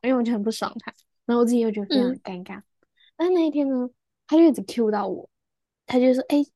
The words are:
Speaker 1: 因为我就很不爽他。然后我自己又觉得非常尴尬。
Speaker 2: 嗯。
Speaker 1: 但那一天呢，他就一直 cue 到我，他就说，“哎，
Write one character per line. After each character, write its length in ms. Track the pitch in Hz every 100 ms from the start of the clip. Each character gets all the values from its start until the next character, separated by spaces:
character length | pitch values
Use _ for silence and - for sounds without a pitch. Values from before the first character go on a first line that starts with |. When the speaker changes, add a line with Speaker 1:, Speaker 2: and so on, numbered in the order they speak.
Speaker 1:
因 80 | 247
为 80 | 262
我 40 |
就 100 | 233
很 100 | 220
不 80 | 214
爽 240 | - 202 226
他。 140 | - - _ _ -
然 100 | 240
后 40 |
我 40 |
自 80 | 233
己 80 | 240
又 100 | 226
觉 100 | 208
得 60 | 202
非 100 | 277
常 140 | 247 262
尴 280 | - 180
尬。 140 | 185 196
Speaker 2:
嗯。 60 | - _ _ _ _ -
Speaker 1:
但 160 | 349
那 140 | 359 320
一 40 |
天 180 | 285 277
呢， 200 | 254 247 - _ _ -
他 100 | 311
就 80 |
一 80 | 330
直 100 | 226
cue 280 | 190 240 220
到 160 | 208 190
我， 220 | - - _ _ _ _ _ -
他 120 | 254
就 120 | 254
说 100 | 254 -
，“哎， 160 | 285 285